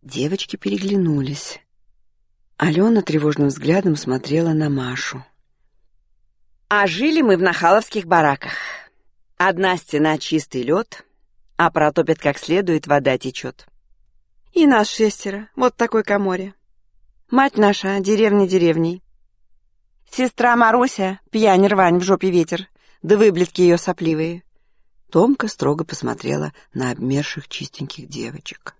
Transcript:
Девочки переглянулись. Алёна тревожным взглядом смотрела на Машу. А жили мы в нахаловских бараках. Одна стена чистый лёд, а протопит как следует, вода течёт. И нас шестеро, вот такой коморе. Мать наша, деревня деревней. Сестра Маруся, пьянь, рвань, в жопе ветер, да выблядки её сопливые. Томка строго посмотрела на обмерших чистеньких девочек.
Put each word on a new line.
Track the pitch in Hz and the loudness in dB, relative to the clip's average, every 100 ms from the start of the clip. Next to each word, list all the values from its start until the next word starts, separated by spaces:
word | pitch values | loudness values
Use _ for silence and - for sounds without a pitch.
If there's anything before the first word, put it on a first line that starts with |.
Девочки | - - 151 190 - - | -12 -6 -4 -4 -6 -8
переглянулись. | 202 202 190 202 175 147 135 143 - - _ _ _ _ _ _ _ _ _ _ | -4 -4 -2 0 0 0 -2 -8 -12 -18 _ _ _ _ _ _ _ _ _ _
Алёна | 170 160 214 226 | 0 2 4 2
тревожным | - 151 151 147 143 | 0 0 0 0 0
взглядом | 135 147 180 190 151 | 0 0 0 2 -2
смотрела | - 131 123 151 170 | -2 -6 -2 -2 0
на | 156 151 | 0 -2
Машу. | 139 127 127 - 131 127 _ _ _ _ _ _ _ _ _ _ _ _ _ _ | -2 -6 -8 -10 -12 -18 _ _ _ _ _ _ _ _ _ _ _ _ _ _
А | 208 196 | 0 0
жили | 165 285 320 | 0 0 2
мы | 262 185 | 2 2
в | |
нахаловских | 185 170 170 202 220 214 170 | 2 2 4 4 2 -8 0
бараках. | 170 151 139 - - - - - _ _ _ _ _ | 2 2 0 -6 -12 -12 -16 -20 _ _ _ _ _
Одна | 180 175 190 180 | -2 0 -2 -2
стена | - 147 156 156 | -4 -2 0 -2
чистый | - 156 - 131 | -2 -4 -4 -8
лёд, | 120 170 233 - - _ _ _ _ _ | -2 -2 -4 -14 -20 _ _ _ _ _
а | 165 | 0
протопит | 160 151 147 160 160 | 2 0 0 -2 0
как | 151 143 | -2 -4
следует, | - 170 190 156 143 | -2 -2 0 -2 0
вода | 143 135 127 | 0 0 -2
течёт. | 131 - - - - _ _ _ _ _ _ _ _ | -4 -10 -14 -14 -20 _ _ _ _ _ _ _ _
И | - 302 | 2 4
нас | 240 208 | 4 2
шестеро, | - 220 - 208 196 214 - | 0 -2 -2 -12 -12 -14 -2
вот | 254 - | -2 0
такой | 233 226 | 0 0
коморе. | 208 202 196 185 190 - _ _ _ _ _ _ _ | 0 -2 -2 -4 -8 -16 _ _ _ _ _ _ _
Мать | 247 180 - | 0 0 2
наша, | 208 202 190 196 | 2 2 -4 -4
деревня | 190 214 220 202 190 | 0 2 2 2 2
деревней. | 185 170 160 165 180 _ _ _ _ _ _ _ _ _ _ _ | 2 2 2 -2 -4 _ _ _ _ _ _ _ _ _ _ _
Сестра | - 254 - 240 240 | -4 -4 0 2 4
Маруся, | 226 233 254 - 190 190 _ | 4 4 0 0 -4 -6 _
пьянь, | 220 214 185 196 | 0 4 6 4
рвань, | 196 180 175 | 4 4 4
в | |
жопе | 180 196 190 | 2 0 2
ветер, | 175 165 170 - _ _ _ | 0 0 -4 -10 _ _ _
да | 160 202 | 0 4
выблядки | 214 175 180 - | 4 4 -2 2
её | 175 170 | 4 4
сопливые. | - 175 165 156 160 170 _ _ _ _ _ _ _ | 0 -4 -2 -2 -4 -8 _ _ _ _ _ _ _
Томка | 160 220 277 220 | 2 4 2 -2
строго | - 135 147 | -4 -4 -2
посмотрела | 160 - 123 120 131 147 151 - _ | -6 -8 -8 -6 -6 -4 -6 -10 _
на | 131 127 | -8 -6
обмерших | 120 123 139 147 - - | -6 -4 -4 -4 -10 -14
чистеньких | - 135 - 135 - - | -14 -14 -12 -14 -14 -16
девочек. | 139 117 139 - - - - | -12 -12 -14 -18 -18 -20 -20